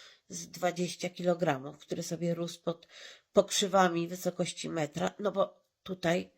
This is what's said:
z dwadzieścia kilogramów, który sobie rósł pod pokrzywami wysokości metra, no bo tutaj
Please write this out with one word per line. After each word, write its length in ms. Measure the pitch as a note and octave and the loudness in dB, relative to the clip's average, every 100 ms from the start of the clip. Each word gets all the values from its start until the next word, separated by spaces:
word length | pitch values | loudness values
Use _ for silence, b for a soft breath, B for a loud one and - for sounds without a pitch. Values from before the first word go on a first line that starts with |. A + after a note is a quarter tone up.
| B B _ | B B _
z 180 | F3 - | -14 -14
dwadzieścia 640 | - F3+ E3+ F3 - F3+ | -2 -2 0 -4 -4 -8
kilogramów, 680 | - F3 E3+ E3 C3 C#3+ C#3+ | -2 0 2 2 0 -6 -14
który 260 | - E3+ | -8 -6
sobie 300 | E3 E3 E3+ | -6 -4 -2
rósł 300 | E3+ E3+ - | -2 -4 -4
pod 240 | E3+ E3+ - B B B _ | -6 -6 -12 B B B _
pokrzywami 760 | G3+ F#3+ - G3 G3 F#3 E3+ E3+ | 4 4 0 4 6 6 4 -2
wysokości 640 | F3+ F3+ F3+ E3+ - D#3+ | -4 -4 -2 -4 -4 -6
metra, 420 | E3 D3 E3+ F#3+ - | -4 -4 -2 -4 -2
no 120 | G3+ | -2
bo 320 | F#3+ - - _ _ | 0 0 -2 _ _
tutaj 500 | - F#3 E3 F3+ F#3+ | -10 -2 0 0 -2